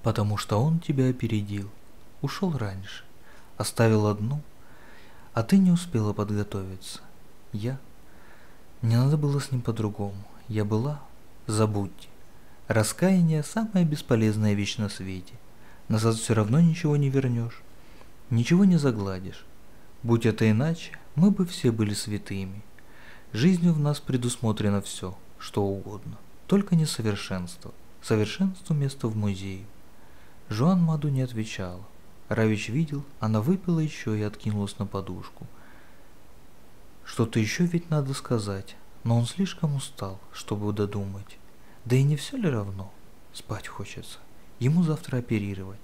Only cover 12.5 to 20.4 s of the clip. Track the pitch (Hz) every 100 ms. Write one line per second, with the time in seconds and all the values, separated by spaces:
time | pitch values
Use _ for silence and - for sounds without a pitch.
12.5 | - - 113 107 - 180 190 165 156 147
13.5 | 220 214 190 170 147 - 117 110 107 107
14.5 | 101 101 - 104 - 95 92 - - -
15.5 | - - - - 110 113 113 - 110 107
16.5 | 143 170 165 151 147 139 135 131 120 117
17.5 | - - - - - - - - 117 120
18.5 | 175 202 170 143 107 98 92 98 - -
19.5 | - - - - - 117 117 117 107